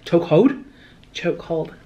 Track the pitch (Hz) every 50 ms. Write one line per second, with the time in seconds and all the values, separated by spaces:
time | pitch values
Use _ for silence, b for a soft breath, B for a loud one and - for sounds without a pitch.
0 | _ - - 170 170 - - 156 202 277 - - - B B B B B B B
1 | B B _ - - 175 156 175 - - 165 160 151 135 - - -